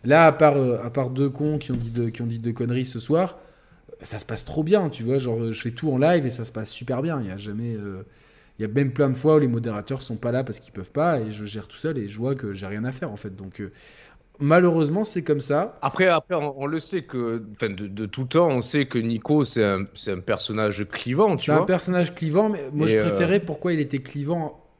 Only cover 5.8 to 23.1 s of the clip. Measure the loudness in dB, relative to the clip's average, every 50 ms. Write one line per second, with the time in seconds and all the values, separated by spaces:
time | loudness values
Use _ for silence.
5.8 | -2 0 2 4 4 4 4 4 2 -2 -4 -6 -10 -10 -8 -10 -10 -10 -12 -12
6.8 | -6 -4 -4 -2 -2 -2 -4 -4 -6 -6 -8 -10 -10 -8 -8 -6 -6 -6 -6 -6
7.8 | -8 -8 -10 -10 -14 -16 _ _ _ _ _ _ _ _ _ -8 -6 -2 0 2
8.8 | 0 2 2 2 2 2 2 2 4 6 6 6 6 4 2 0 -2 -4 -6 -6
9.8 | -6 -6 -8 -8 -6 -10 -8 -4 -2 -2 -2 -2 -2 -4 -8 -12 -14 -14 _ -14
10.8 | -14 -6 _ 0 2 2 2 0 -2 -4 -6 -8 -10 -10 -10 -10 -12 -12 -16 -6
11.8 | -6 -4 -4 -4 -6 -6 -6 -4 -2 -2 -2 -2 -4 -8 -6 -8 -8 -8 -6 -4
12.8 | -4 -6 -6 -6 -8 -8 -8 -10 -12 -12 -12 -12 -14 -14 -10 -10 -12 -12 -12 -18
13.8 | -20 -20 -20 -20 -20 -20 -20 _ _ _ _ -2 4 6 6 6 6 6 4 4
14.8 | 2 2 2 0 -2 -2 -4 -4 0 0 0 0 0 0 0 0 0 -2 -8 -6
15.8 | -6 -6 0 2 4 4 4 2 0 _ -4 -2 -2 -4 -6 -6 -4 -4 -4 -4
16.8 | -6 -4 -6 -6 -6 -4 -6 -4 -2 -2 -4 -4 -8 -12 -6 -4 -4 -4 -4 -6
17.8 | -8 -8 -6 -6 -8 -6 -4 -6 -6 2 4 4 4 6 4 0 -2 0 0 0
18.8 | 0 0 -2 -2 0 0 -2 -2 0 2 4 4 4 2 2 2 2 4 2 0
19.8 | -2 -6 -10 -10 -6 -6 -6 -4 -2 -2 -2 -2 -2 -4 -2 0 0 0 0 -2
20.8 | -6 -6 -8 -8 -6 -2 2 2 4 2 2 0 2 2 4 4 4 2 0 0
21.8 | 0 0 0 0 0 0 -2 -6 -4 2 2 2 2 2 0 -4 -6 -6 -2 0
22.8 | 2 4 4 4 4 2